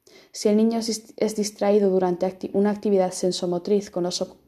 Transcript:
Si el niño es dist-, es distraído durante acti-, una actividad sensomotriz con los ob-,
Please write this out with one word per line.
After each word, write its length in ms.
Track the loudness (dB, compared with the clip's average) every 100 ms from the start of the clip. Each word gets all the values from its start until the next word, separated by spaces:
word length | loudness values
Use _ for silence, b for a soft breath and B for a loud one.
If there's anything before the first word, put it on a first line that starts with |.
| _ B B
Si 160 | -2 2
el 80 | 4
niño 240 | 2 0
es 80 | -4
dist-, 240 | -6 -8 -4
es 200 | -4 -2
distraído 540 | -4 -2 2 4 4
durante 360 | 2 0 0 -4
acti-, 240 | -4 -6
una 160 | 0 0
actividad 420 | 0 0 2 2
sensomotriz 800 | 0 -2 -2 -2 -4 0 0 0
con 120 | -6
los 180 | -6 -4
ob-, 160 | -8 -10